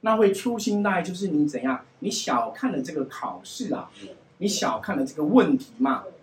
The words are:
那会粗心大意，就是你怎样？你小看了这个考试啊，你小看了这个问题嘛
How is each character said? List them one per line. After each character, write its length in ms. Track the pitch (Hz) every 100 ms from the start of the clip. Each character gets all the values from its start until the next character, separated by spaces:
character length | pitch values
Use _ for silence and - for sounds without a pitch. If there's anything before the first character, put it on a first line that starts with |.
那 160 | 220 220
会 160 | 202
粗 260 | 196 247 226
心 240 | - 208
大 180 | 202 185
意， 40 |
就 100 | 185
是 140 | 180 196
你 180 | 151 147
怎 160 | 131
样？ 220 | 131 127 - _
你 100 | 202
小 400 | - - 123 113
看 220 | - 262
了 100 | 139
这 100 | 127
个 120 | 151
考 360 | 131 - - -
试 280 | - - 208
啊， 160 | - - - 101 - _ _
你 100 | 196
小 320 | - - 165
看 160 | - 269
了 80 |
这 100 | -
个 80 | -
问 340 | 151 240 202 135
题 160 | - -
嘛 240 | 127 127 - -